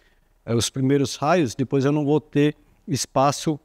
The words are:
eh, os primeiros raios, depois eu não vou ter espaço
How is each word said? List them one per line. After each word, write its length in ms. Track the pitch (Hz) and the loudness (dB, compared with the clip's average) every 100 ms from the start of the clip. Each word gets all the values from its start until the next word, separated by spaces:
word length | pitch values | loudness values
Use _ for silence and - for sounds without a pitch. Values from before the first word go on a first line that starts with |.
| _ _ _ _ | _ _ _ _
eh, 100 | - | -4
os 140 | 117 - | -2 -2
primeiros 480 | - 131 143 135 - | -2 2 2 0 -2
raios, 380 | 139 180 135 | 0 2 0
depois 320 | - 131 139 135 | -2 -2 0 0
eu 60 | |
não 120 | 151 | 0
vou 160 | 139 151 | 0 0
ter 340 | - 147 147 - _ _ - | 0 0 0 -2 _ _ -8
espaço 720 | 143 - 135 139 135 - 147 | -6 -4 0 0 0 -4 -6